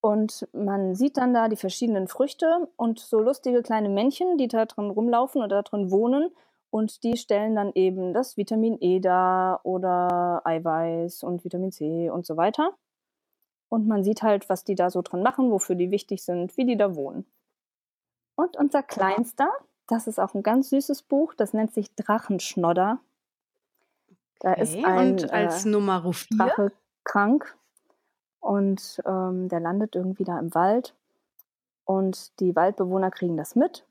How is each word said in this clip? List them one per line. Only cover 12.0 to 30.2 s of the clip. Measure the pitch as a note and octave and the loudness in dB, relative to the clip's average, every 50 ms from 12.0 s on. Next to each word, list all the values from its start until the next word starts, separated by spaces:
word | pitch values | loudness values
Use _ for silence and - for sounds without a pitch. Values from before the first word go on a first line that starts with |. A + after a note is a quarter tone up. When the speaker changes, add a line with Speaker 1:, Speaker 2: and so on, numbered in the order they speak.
| E3+ E3 | -2 -2
Speaker 1:
und | - E3 F3 | -4 -4 -6
so | - D#3+ | -6 -2
weiter. | D#3+ E3+ G3+ A#3 - D4+ F4 G4+ _ _ _ _ _ _ _ _ _ _ _ _ _ _ _ _ _ _ _ | 0 0 0 2 0 -2 -2 -2 _ _ _ _ _ _ _ _ _ _ _ _ _ _ _ _ _ _ _
Und | - A3+ G#3+ G#3+ | -2 0 0 2
man | A3 G3+ F#3+ | 2 2 2
sieht | G3 A3 - G#3+ | 0 0 2 2
halt, | A3 G#3 G3+ G3+ - | 2 2 2 2 -2
was | G3 F3 - | -4 -4 -2
die | - G3 | -4 0
da | F3+ F3 F3+ | 0 0 0
so | - F#3 F3 | 0 -2 -4
drin | - - F3+ F#3+ | -4 -4 0 0
machen, | A#3+ B3+ - C4 B3+ | 0 0 2 0 2
wofür | A3 F#3+ - - F#3 | 2 0 0 -2 -2
die | F3 F3+ F3+ | -2 0 0
wichtig | G3+ G3+ - _ G3+ F#3 - | -2 -4 -4 _ -8 -8 -6
sind, | - F3 F3 F3 F#3+ - | -6 -4 -4 -4 -6 -2
wie | - C4 | -2 0
die | B3 A#3+ | 0 2
da | G3+ G#3 G3 F3+ | 2 0 0 0
wohnen. | D3+ C#3 C3+ - - F#3+ _ _ _ _ _ _ _ _ _ _ _ _ _ _ _ _ _ _ _ _ _ _ | -4 -6 -8 -8 -10 -12 _ _ _ _ _ _ _ _ _ _ _ _ _ _ _ _ _ _ _ _ _ _
Und | - D#4 F4+ - | -2 -2 -2 0
unser | - C#4+ C#4+ - C#4+ C#4 | 0 0 2 2 0 -2
Kleinster, | - - - G3 F#3+ G3 G#3+ A#3+ A#3+ - - C#4 - A#4+ C#5 - _ _ _ _ - | -2 -2 0 0 0 2 0 -2 -4 -2 -2 -2 -2 -2 -6 -8 _ _ _ _ -4
das | A#3 A3+ A3+ | -4 -2 -2
ist | - A3 - | -4 -2 -2
auch | G3+ F#3+ - | -4 -2 -2
ein | G3+ G3 | -2 0
ganz | G#3 A3 C4 C4+ - | 2 2 2 2 2
süßes | - C4+ C#4 - C#4+ - _ | 2 0 0 0 -6 -6 _
Buch, | _ C#4 C#4 D#4+ D#4+ - | _ 2 2 2 0 0
das | - A3+ G3+ - | -2 -2 0 0
nennt | G#3+ A3 A3 - | -2 -2 0 -2
sich | - G3+ - _ | -4 -6 -6 _
Drachenschnodder. | - G#3 - G#3 A3+ - - G3 F3+ - - - - E3+ E3+ E3+ F3+ F#3 G3+ A3+ C4 _ _ _ _ _ _ _ _ _ _ _ _ _ _ _ _ _ _ _ _ _ _ _ _ _ _ _ _ | -12 -2 -2 -2 -2 0 -2 -4 -4 -4 -6 -4 0 2 2 4 4 2 2 0 -4 _ _ _ _ _ _ _ _ _ _ _ _ _ _ _ _ _ _ _ _ _ _ _ _ _ _ _ _
Da | - F#3 F#3 | 0 0 0
ist | - A#3+ - D#3 | 0 0 -2 -2
Speaker 2:
Okay, | F#3+ B3+ | -2 0
Speaker 1:
ein, | F#3 F#3 F#3 F#3 F#3+ F#3+ | 2 4 4 4 4 4
Speaker 2:
und | F#3+ E3 - - | 2 0 0 0
als | G#3+ G#3 E3+ E3 F3+ G3 | 0 0 0 0 0 0
Speaker 1:
äh, | G#3+ | 2
Speaker 2:
Nummer | G#3 G#3 G3+ G3 F#3+ F3+ E3 F3+ E3+ | 2 2 2 2 0 0 0 -2 -4
vier? | - - - A3 | -4 -4 -2 0
Speaker 1:
Drache | G#3+ F#3+ B3+ D#4 A#3+ G3+ G3+ - _ _ _ _ _ _ | 2 2 2 2 2 0 0 -2 _ _ _ _ _ _
krank | - - G3+ G3+ G#3 B3+ D4 - - - _ _ _ _ _ _ _ _ _ _ _ _ _ _ _ _ _ | -2 0 2 4 4 4 2 0 -4 -20 _ _ _ _ _ _ _ _ _ _ _ _ _ _ _ _ _
und, | - - G3+ G3+ G3 G3 G3 G3 - - - - - | -4 0 0 2 2 2 0 -2 -6 -12 -12 -8 -6
ähm, | - F#3+ F#3 F#3 F#3 F#3 F#3 F#3 F#3 | -4 -2 -2 -2 -4 -4 -4 -4 -4
der | F3 E3+ | -4 -4
landet | E3+ E3 F3+ G3+ G#3+ G#3+ - | -2 -2 -2 -2 -2 -2 -4
irgendwie | F3+ F3+ F#3 F#3+ - | -4 -4 -4 -4 -4